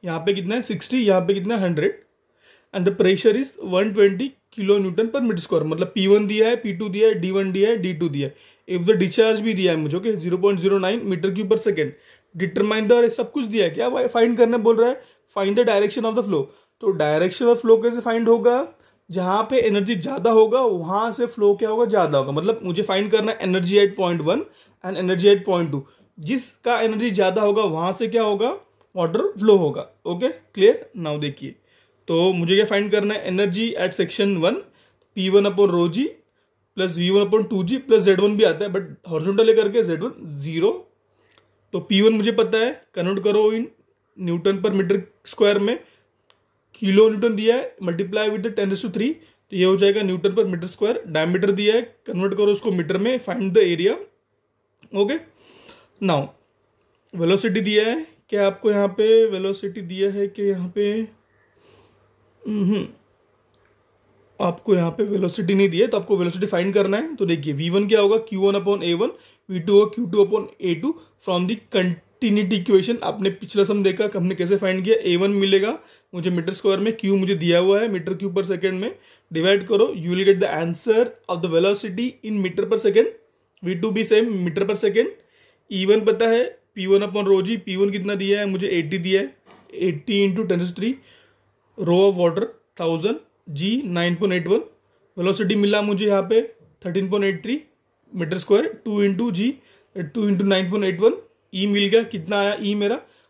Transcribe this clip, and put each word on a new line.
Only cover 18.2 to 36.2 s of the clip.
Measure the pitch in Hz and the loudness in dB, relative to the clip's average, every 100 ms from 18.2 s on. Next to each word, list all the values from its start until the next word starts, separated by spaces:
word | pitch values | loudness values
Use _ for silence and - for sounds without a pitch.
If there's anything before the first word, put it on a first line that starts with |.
| 233 | 2
होगा? | 233 240 240 330 - _ _ _ | 4 4 0 -2 -10 _ _ _
जहाँ | 254 180 196 226 | -6 -2 0 0
पे | 262 | 0
एनर्जी | 220 202 196 226 | 2 0 0 -2
ज़्यादा | 170 269 196 | -4 -2 2
होगा, | 220 220 247 | 6 6 4
वहाँ | 247 185 165 196 226 | 0 -2 -2 -2 -2
से | 226 233 | -2 -6
फ्लो | 233 202 | 0 2
क्या | 196 214 | 2 0
होगा? | 220 233 | 0 2
ज़्यादा | 202 180 143 | 2 2 2
होगा। | 135 | 0
मतलब | 143 180 226 | -2 -2 -2
मुझे | 185 175 | -4 -4
फाइंड | 208 190 208 | -2 -2 2
करना | 220 208 | 0 0
है | 220 | -4
energy | 190 185 175 202 | -2 0 2 4
at | 202 196 | 4 2
point | 180 170 151 | -2 0 0
one | 220 403 _ _ _ | -2 -4 _ _ _
and | 185 185 | -10 -4
energy | 180 185 196 | -2 2 4
at | 202 196 | 4 4
point | 180 170 | 0 0
two। | 139 139 _ _ - | -4 -8 _ _ -16
जिसका | 156 254 254 _ 240 233 | -6 -6 -6 _ -2 0
एनर्जी | 226 220 240 | 0 0 -2
ज़्यादा | 196 185 185 | 2 2 2
होगा, | 208 208 | 2 2
वहाँ | 208 160 175 | 0 0 -4
से | 180 226 | -4 -2
क्या | 226 | 0
होगा? | 214 202 233 392 _ _ _ | 0 0 -2 -4 _ _ _
वाटर | 185 170 190 403 302 | -4 -2 0 -2 -2
फ्लो | 208 202 | 4 4
होगा। | 160 131 131 _ - | 4 -4 -12 _ -10
ओके, | 175 254 | -4 -4
क्लियर? | - _ - 196 285 - 214 | -4 _ 2 4 4 -2 -10
Now | 160 151 | -6 -4
देखिए, | 147 139 135 - _ _ _ _ - | -6 -8 -14 -18 _ _ _ _ -2
तो | 165 185 | 2 2
मुझे | 180 170 | 2 2
क्या | 190 214 | 2 2
फाइंड | 202 208 | 0 2
करना | 208 202 | 0 0
है? | 214 - | -4 -4
Energy | 185 202 180 226 - | -2 0 0 -4 -2
at | 180 - | -4 -2
section | 185 - 202 190 | -4 0 0 2
one, | 165 302 - _ _ _ _ - | 0 -2 -8 _ _ _ _ -6
पी | 190 | 2
वन | 196 202 | 4 4
upon | 190 202 | 2 2
rho | 175 175 | 4 0
g | 170 285 - | 0 -6 -6